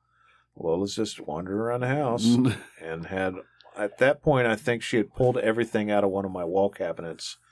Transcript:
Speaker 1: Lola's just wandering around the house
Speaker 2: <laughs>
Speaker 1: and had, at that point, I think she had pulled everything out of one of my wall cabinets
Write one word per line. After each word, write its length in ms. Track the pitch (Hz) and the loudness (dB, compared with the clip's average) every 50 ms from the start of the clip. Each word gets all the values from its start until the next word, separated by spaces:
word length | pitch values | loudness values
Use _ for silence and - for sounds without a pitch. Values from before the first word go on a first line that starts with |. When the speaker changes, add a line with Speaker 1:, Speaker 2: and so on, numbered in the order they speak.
| _ _ _ _ _ _ _ _ _ _ _ - | _ _ _ _ _ _ _ _ _ _ _ -6
Speaker 1:
Lola's 380 | - 82 80 90 98 101 - | -2 -2 0 0 0 -2 -2
just 240 | 110 110 104 - - | -4 -4 -4 -6 -8
wandering 380 | - - 73 80 90 92 98 104 | -10 -8 -6 -6 -6 -4 -4 -2
around 220 | 113 117 120 123 | -2 -2 -2 -2
the 60 | 123 127 | 0 0
house 380 | 135 147 147 123 117 113 107 117 120 120 127 131 98 - | 0 0 0 0 0 2 4 4 6 6 4 2 0 -2
Speaker 2:
<laughs> 220 | - - - - | -6 -16 -18 -14
Speaker 1:
and 240 | 82 80 80 82 85 - | -12 -10 -8 -8 -8 -6
had, 280 | 95 95 95 95 92 - - _ _ _ _ - - - | -4 -2 -2 -2 -4 -6 -12 _ _ _ _ -18 -6 -4
at 200 | 104 101 - - | -4 -4 0 2
that 220 | 127 135 147 - | 4 4 4 2
point, 260 | - 160 143 127 123 117 | 2 2 4 4 4 2
I 80 | 110 | 2
think 260 | 104 - - 120 117 | 0 0 -2 -2 -2
she 160 | - - - 113 | -2 0 0 0
had 160 | 101 - - | 0 0 0
pulled 220 | - 127 123 123 123 | 0 2 2 2 2
everything 520 | 107 113 110 117 117 113 - 110 104 107 | 2 2 2 2 0 0 0 -2 0 2
out 120 | 104 101 101 | 2 2 2
of 60 | 98 | 2
one 140 | 92 98 98 | 0 -2 -2
of 60 | 95 | -4
my 120 | 92 90 87 | -4 -4 -4
wall 240 | 82 90 98 98 101 | -2 2 2 2 2
cabinets 680 | - - 95 82 82 82 87 82 80 - - - - - _ _ | 0 -4 -6 -6 -6 -6 -8 -10 -10 -10 -12 -14 -14 -16 _ _